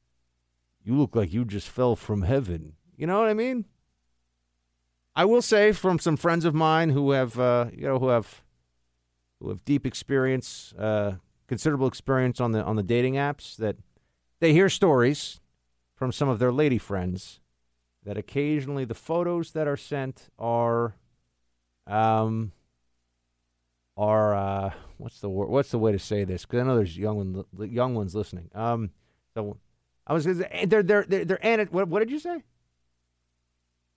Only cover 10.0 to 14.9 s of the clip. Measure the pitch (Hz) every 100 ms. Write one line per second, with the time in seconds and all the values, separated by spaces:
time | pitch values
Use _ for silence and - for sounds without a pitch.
10 | - 139 131 131 - - - 87 107 107
11 | 101 92 - _ _ 117 160 139 131 -
12 | - 131 127 120 120 110 92 110 92 120
13 | 127 135 143 143 - - 110 - - _
14 | _ _ _ _ 165 156 190 - 185